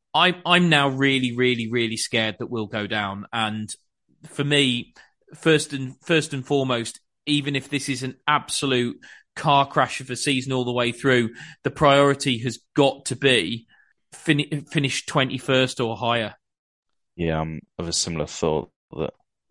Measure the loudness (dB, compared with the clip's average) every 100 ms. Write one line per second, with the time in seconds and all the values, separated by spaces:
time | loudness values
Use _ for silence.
0 | _ 2 2 0 2 4 6 4 4 2
1 | 2 2 0 2 2 2 -2 -2 -2 -4
2 | -2 -2 -2 -4 -8 -6 -6 -6 -4 -4
3 | -4 -8 -8 -4 -4 -4 -10 -14 _ _
4 | _ _ -12 -6 0 2 2 0 -6 _
5 | _ _ _ -2 2 2 2 -6 -8 -10
6 | 0 0 0 -6 -2 0 0 -2 -4 -12
7 | _ _ -2 -2 -2 -6 -4 -6 -4 -6
8 | -6 -6 0 0 -2 -4 0 0 -2 -6
9 | -18 -20 _ -4 2 4 4 0 0 -2
10 | -10 -6 -2 -2 0 -2 0 0 -2 0
11 | 4 4 4 -4 -18 -8 -6 2 6 8
12 | 6 2 -2 -2 -4 -8 _ 2 2 2
13 | -8 0 4 4 2 -6 -12 _ _ _
14 | _ -6 0 0 0 -6 -4 -2 -2 -4
15 | -2 0 0 -2 0 2 2 0 -4 -2
16 | -2 -2 -4 -10 _ _ _ _ _ _
17 | _ -4 -2 -2 -4 -8 -12 -10 -6 -4
18 | -4 -6 -6 -4 -2 -2 -6 _ _ -8
19 | -8 -10 _ _ _